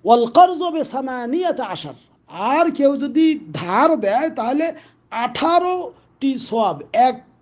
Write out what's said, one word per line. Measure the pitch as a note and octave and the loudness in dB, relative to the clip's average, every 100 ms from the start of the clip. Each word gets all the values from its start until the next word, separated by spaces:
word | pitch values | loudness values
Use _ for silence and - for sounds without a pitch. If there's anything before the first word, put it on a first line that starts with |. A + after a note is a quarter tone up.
| F#3 | 2
"ওয়াল | A#3+ A#3 | 4 4
কারযু | E4 F4+ E4 F4 | 6 6 4 -4
বিসামানিয়াতা | D#4+ - C4 C4 B3+ A#3+ E4 F4 C4+ G#3 | -4 -6 -6 -8 -8 -4 -2 -2 -4 -6
আশার", | E3+ D3 C#3 _ _ - | -8 -12 -16 _ _ -16
আর | F3 G#3+ D4+ E4+ | -6 -2 0 0
কেউ | - C#4 C#4 | 2 0 0
যদি | C#4 C4+ D#4+ D4+ D#3+ | -2 2 2 0 -6
ধার | D3 F3 G#3 D#4+ D4 | -10 -2 2 2 2
দেয় | G3 A#3 D#4+ | 0 0 -2
তাহলে | C4+ A3+ C#4+ E4 D#4 - _ - | -4 -4 -2 -4 -6 -16 _ -12
আঠারোটি | A3 A#3+ - D#4+ F4 F4+ F#4 D4 - _ - C4+ B3+ | -6 -6 -2 2 2 2 -4 -6 -14 _ -6 -4 -4
সওয়াব, | - A3+ G3+ C#3+ - | -4 0 0 -2 -4
এক | A3 B3+ B3 - _ | 2 2 0 -12 _